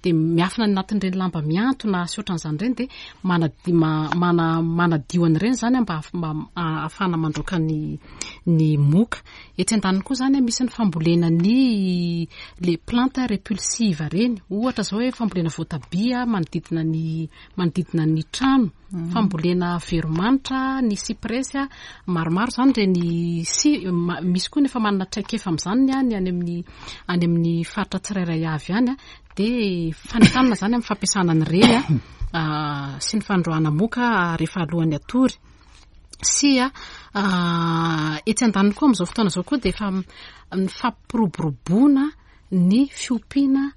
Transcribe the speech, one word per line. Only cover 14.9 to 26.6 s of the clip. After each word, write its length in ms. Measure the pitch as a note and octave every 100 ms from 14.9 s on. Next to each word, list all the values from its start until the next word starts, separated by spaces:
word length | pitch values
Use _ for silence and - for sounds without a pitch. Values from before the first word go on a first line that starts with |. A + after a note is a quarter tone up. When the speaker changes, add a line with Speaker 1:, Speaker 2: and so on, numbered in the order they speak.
| G#3
Speaker 1:
hoe 80 | B3+
fambolena 380 | - A3+ F3+ E3
voatabia 760 | - D3 D#3 - F3 A#3 B3 A#3+
manodidina 580 | G#3+ D#3 E3 - E3
ny, 440 | D#3+ D#3+ D#3+ D#3+ D#3+ - - -
manodidina 500 | F3 F#3 D#3+ E3+ D#3
ny 160 | D#3+ -
trano. 400 | - C4+ C4+ G3+ - -
Speaker 2:
Mm. 200 | F3+ E3
Speaker 1:
Fambolena 640 | A3 G3+ F3 F3 F3+ F3 F3
veromanitra, 1000 | - E3+ D#3+ D#3+ G#3 C4+ - C4 C4 C4+
ny 140 | A#3+ G3+
sipresy 640 | - - A3 A#3 C4 C#4
a, 80 | C#4 - - - -
maromaro 440 | F3 D#3+ F3 B3
zany 180 | A#3+ C4+
reny 720 | B3 G3 F3+ E3+ E3+ E3+ E3+
si-, 380 | E3 - D4+ C#4+ F#3
ma-, 320 | F3 F3 F3
misy 260 | F3+ F3+ -
koa 120 | D4+
nefa 180 | C#4 B3
manana 260 | G#3+ G3 F#3
traikefa 440 | - G3+ A3+ -
amin'izany 380 | D#3+ F3 A#3 C4+
any, 220 | C4+ B3+
any 160 | G#3 F#3
amin'ny, 340 | F3+ F3 F3